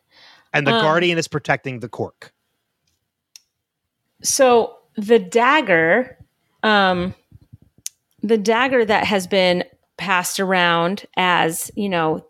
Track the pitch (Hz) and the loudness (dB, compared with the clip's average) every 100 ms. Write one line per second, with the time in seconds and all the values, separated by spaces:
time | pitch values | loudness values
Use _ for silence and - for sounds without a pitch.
0 | _ _ - _ _ 147 143 226 160 165 | _ _ -20 _ _ -4 0 0 2 0
1 | 175 165 156 151 - 139 139 123 117 - | 0 -2 -4 -6 -4 -4 -4 -10 -12 -10
2 | 104 - - _ _ _ _ _ _ _ | -12 -12 -20 _ _ _ _ _ _ _
3 | _ _ _ - _ _ _ _ _ _ | _ _ _ -20 _ _ _ _ _ _
4 | _ _ - - 262 240 - - _ - | _ _ -4 2 4 4 0 -6 _ -8
5 | 202 233 180 226 240 302 233 165 160 208 | 2 2 2 0 2 2 2 2 4 2
6 | 254 - - _ _ _ 220 208 190 180 | 0 -10 -20 _ _ _ 0 2 2 0
7 | 180 - _ - _ - _ _ - _ | -4 -8 _ -20 _ -20 _ _ -18 _
8 | _ _ 208 226 196 226 262 254 214 208 | _ _ -2 0 2 0 2 0 2 0
9 | - 202 180 202 185 180 - _ _ - | 0 -2 -2 0 2 0 -4 _ _ -12
10 | 175 185 175 - 190 190 175 170 170 202 | -2 -2 -2 -4 -2 0 2 0 -2 -4
11 | - - 180 170 165 175 - - 202 175 | -8 -4 0 2 0 -4 -10 -6 -4 -2
12 | 160 165 - | -2 -4 -4